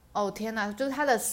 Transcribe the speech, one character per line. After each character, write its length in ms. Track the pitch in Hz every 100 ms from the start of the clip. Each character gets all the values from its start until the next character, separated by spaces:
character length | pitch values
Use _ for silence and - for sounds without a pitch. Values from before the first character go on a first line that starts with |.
| -
哦， 180 | 202 202
天 220 | - 214 220
哪， 160 | 208
就 100 | 208
是 80 | 269
他 140 | 269 294
的， 160 | 220 -